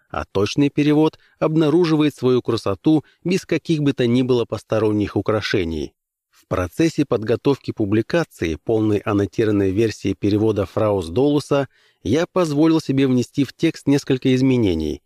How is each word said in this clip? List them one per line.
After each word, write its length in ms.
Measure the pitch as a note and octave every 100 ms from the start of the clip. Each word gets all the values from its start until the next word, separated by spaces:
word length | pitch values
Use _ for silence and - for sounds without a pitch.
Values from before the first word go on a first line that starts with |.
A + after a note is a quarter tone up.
| _
а 160 | - D2+
точный 420 | G2 G#2 - C#3+
перевод 500 | - D3 D3 D#3 - _ _
обнаруживает 760 | D#3 D#3 D#3 D#3+ E3+ D#3 D3+
свою 280 | - B2+ B2+
красоту 640 | - A2+ - G2 - D#3 - _
без 220 | E3+ F#3 -
каких 340 | D#3+ - D#3+
бы 140 | C#3+
то 120 | - B2
ни 140 | B2
было 240 | B2+ B2
посторонних 720 | A2+ A2 - A2 G#2+ G#2+ G2 -
украшений. 800 | G2 G#2+ - A2 E2+ D#2+ C#2+ _ _ _ _
В 160 | _ -
процессе 600 | F2 F2 - E3 - D3
подготовки 680 | A#2 G#2+ A2+ - C3+ -
публикации 840 | - G#2 G#2+ - E3+ D#3+ - E2+ D#2
полной 360 | - A2 G#2+ G#2
аннотированной 720 | - G2+ G2+ - A2 G2+ G2
версии 420 | F#2+ A2+ - G2+
перевода 540 | F#2+ G#2 G#2 A2 G#2 F#2+
Фраус 420 | - G#2+ G2+ E2
Долуса 600 | G2+ C#3+ D3 - C#3+ C3+ _ _ _
я 240 | - C#3 F3
позволил 560 | - E3+ C#3+ D#3+ D#3+
себе 240 | - C3+ C3+
внести 380 | B2+ A#2+ -
в 100 | C3
текст 320 | - E3 - -
несколько 480 | C#3 - C3+ C3+
изменений. 680 | B2+ C3 B2+ G#2+ D#2+ D#2 C#2+